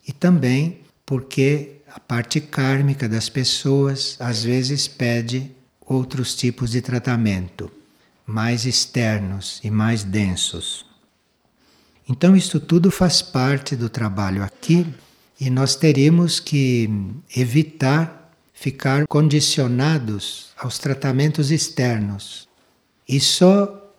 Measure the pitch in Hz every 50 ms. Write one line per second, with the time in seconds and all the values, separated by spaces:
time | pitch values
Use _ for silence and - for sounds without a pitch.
0 | _ - - _ - 180 180 160 127 123 127 135 151 165 180 - - _ _ _
1 | _ - 139 127 - - - 139 135 139 147 151 147 - - - _ - - -
2 | _ - 117 117 120 - - 156 147 - - - 135 131 135 135 143 139 135 139
3 | 127 110 110 113 - - - 139 127 123 - - - 139 135 139 139 139 135 131
4 | - - - - 120 120 117 107 117 117 123 127 127 131 143 139 - - - -
5 | 131 120 120 117 117 117 123 131 135 143 - _ _ _ _ _ _ - 131 131
6 | 127 127 - 127 123 - - - - 120 113 - 127 113 117 127 - - 123 123
7 | - 135 123 117 113 107 98 92 92 90 - - 85 87 - - _ _ _ _
8 | _ _ _ _ _ - 110 110 110 117 120 120 113 127 117 - - - - 131
9 | 117 110 110 104 98 92 95 98 95 - - - - 110 107 107 107 113 117 110
10 | 101 98 92 107 104 95 90 - - - - - - - - - - _ _ _
11 | _ _ _ _ _ _ _ _ _ _ _ _ _ _ _ _ _ _ _ _
12 | _ - 123 - - 180 196 190 185 - - 151 - - 165 175 170 196 - -
13 | 185 175 - - - - - 131 127 131 139 139 139 - 139 120 117 113 - -
14 | 113 107 95 98 101 95 95 98 101 98 - _ - - 165 175 175 165 131 -
15 | _ _ _ _ _ _ _ _ 139 127 127 131 139 131 - - 170 156 143 135
16 | 139 151 165 170 175 165 170 - - - 147 143 135 127 123 117 113 104 107 101
17 | 98 95 101 143 - _ - 127 127 117 117 156 156 151 - - 139 131 143 156
18 | 165 165 - - - _ _ _ _ _ _ - - 139 135 - - 139 135 143
19 | 151 - - 147 156 151 139 151 139 - - 151 135 120 123 123 135 156 160 151
20 | 123 107 104 98 - - - - - - _ - - 127 - - - 139 135 139
21 | - 139 131 131 143 151 147 156 147 135 165 - - - - - 127 120 117 110
22 | 104 101 101 101 - - - - - _ _ _ _ _ _ _ _ _ _ _
23 | _ - 131 139 - - - - 180 185 196 202 202 196 - - - - _